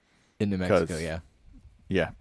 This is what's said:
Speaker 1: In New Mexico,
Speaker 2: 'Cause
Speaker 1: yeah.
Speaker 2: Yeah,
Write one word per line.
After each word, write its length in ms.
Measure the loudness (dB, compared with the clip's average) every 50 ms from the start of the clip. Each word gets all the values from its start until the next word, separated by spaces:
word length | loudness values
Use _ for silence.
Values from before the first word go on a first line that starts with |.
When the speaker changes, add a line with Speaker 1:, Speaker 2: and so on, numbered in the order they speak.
| _ _ _ _ _ _ _ _
Speaker 1:
In 120 | -2 0
New 60 | 0 0
Mexico, 260 | 2 4 4 4 2
Speaker 2:
'Cause 160 | 0 -2 -4
Speaker 1:
yeah. 180 | -4 -6 -6 -8 -10 -14 _ _ _ -20 -20 -20 -20 -20 -20 -20 _ -2
Speaker 2:
Yeah, 220 | 0 0 0 -2 -4 -8